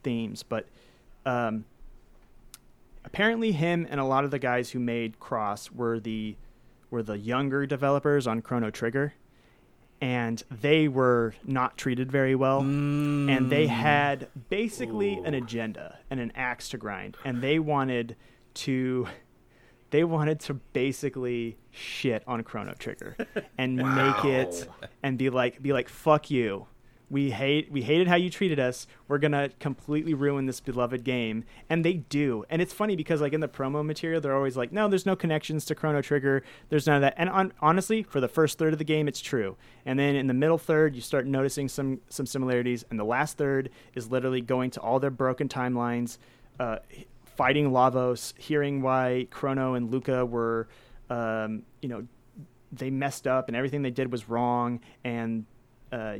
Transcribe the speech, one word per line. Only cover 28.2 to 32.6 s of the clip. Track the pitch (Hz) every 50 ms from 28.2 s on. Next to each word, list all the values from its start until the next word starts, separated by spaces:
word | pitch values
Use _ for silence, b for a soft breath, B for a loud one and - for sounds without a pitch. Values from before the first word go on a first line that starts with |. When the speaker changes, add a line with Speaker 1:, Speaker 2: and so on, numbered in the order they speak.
| 180 180
Speaker 1:
treated | - - 202 185 156 139
us. | 131 127 123 - - B B B B -
We're | 143 143
gonna | 143 151 147 143 143 135 - -
completely | - 147 135 - - - 147 151 156 160 156
ruin | 135 139 143 143 139 135
this | 131 123 -
beloved | - - 123 123 123 120 127 127 117
game." | 135 127 123 117 110 107 113 113 B B B B B
And | 160 170 165
they | 170 185
do. | 170 131 - - 143 147 139 120 110 104 -
And | 160 160